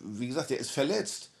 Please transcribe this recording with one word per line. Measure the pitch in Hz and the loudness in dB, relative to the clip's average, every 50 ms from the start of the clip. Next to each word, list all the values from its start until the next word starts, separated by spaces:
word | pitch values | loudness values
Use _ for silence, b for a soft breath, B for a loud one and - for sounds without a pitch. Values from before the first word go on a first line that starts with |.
| - | -8
wie | 104 107 104 123 | -8 -4 -4 -4
gesagt, | 123 131 160 - - | -2 0 -2 0 0
der | 131 - | 0 0
ist | 117 - | 0 0
verletzt. | - 139 139 151 208 214 - - - - - b b b | 2 2 4 4 4 2 2 0 -4 -8 -10 b b b